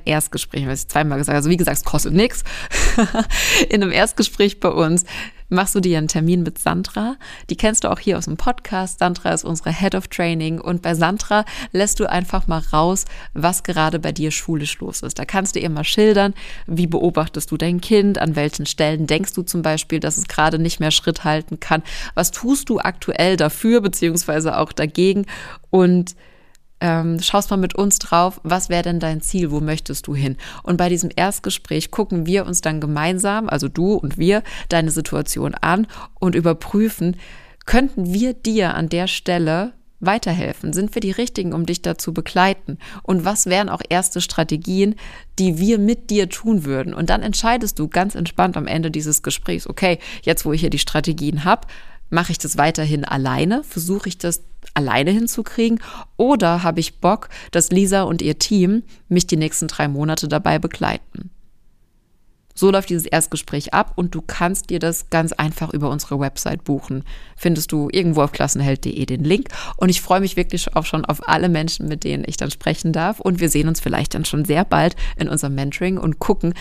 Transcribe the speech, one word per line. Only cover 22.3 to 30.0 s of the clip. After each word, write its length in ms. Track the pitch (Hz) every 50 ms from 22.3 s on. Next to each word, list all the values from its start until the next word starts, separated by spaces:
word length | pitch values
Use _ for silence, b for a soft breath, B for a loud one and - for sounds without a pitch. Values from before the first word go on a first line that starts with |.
tust 380 | - - 233 247 277 277 - -
du 100 | 226 -
aktuell 580 | - 185 - - - - - - 170 185 190
dafür, 440 | 165 151 151 - - - 226 233 240
beziehungsweise 800 | 196 190 - - 170 170 165 175 - - 151 156 156 160 - -
auch 140 | 151 -
dagegen? 540 | - - 151 151 - 175 180 190 190 202 196 B B B B B B B B -
Und, 440 | - 190 180 180 180 180 175 - - b b b b b b b b b _ - - -
ähm, 400 | 180 170 165 165 165 170 165 165
schaust 300 | - - - 202 202 -
mal 60 | 202
mit 180 | 190 185 175 -
uns 240 | - 202 202 - -
drauf, 420 | - - 165 170 175 185 - - -
was 240 | 165 180 185 - -
wäre 140 | 175 175
denn 180 | 165 175 175 165
dein 200 | 165 160 156 156
Ziel, 300 | - - - 185 175 147
wo 100 | 147 147
möchtest 460 | 151 151 156 151 - - 143 -